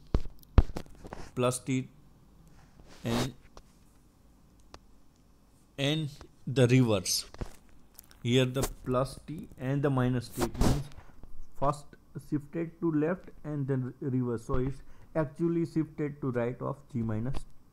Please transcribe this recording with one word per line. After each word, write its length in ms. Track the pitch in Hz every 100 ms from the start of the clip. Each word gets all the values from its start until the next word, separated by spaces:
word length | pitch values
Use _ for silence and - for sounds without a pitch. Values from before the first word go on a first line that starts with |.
| - - - - - - - - - - - - - -
plus 240 | 123 123
T 300 | - 131 127 - - - - - - - - - - -
and, 300 | 123 120 127 - - - - - - - - _ - - - - - - - - - - - - - - - -
and 320 | 139 156 151 - - - -
the 200 | 127 120
reverse. 580 | 131 120 101 90 - - - - - - - - - - -
Here 220 | 120 123 127
the 220 | 131 131 - -
plus 340 | 127 135 - -
T 220 | 156 - -
and 220 | 127 143
the 80 | 143
minus 400 | 131 123 127 -
T, 140 | -
it 160 | 117 117
means 240 | 123 143 139 - - - - - - -
first 260 | 135 143 - - - 156 -
shifted 500 | 147 147 165 165 -
to 120 | 165
left 360 | 147 156 180 - -
and 240 | 147 147 135
then 260 | 131 127 -
re-, 100 | 143 127
reverse. 260 | 123 113 -
So 100 | 131
it's 220 | 131 135 - - - 160
actually 500 | 147 - 170 170 165
shifted 560 | 165 151 - 147 143
to 100 | 135
right 300 | 123 120 127
of 160 | 131 131 -
G 80 | 120
minus 360 | 113 110 120 - - - -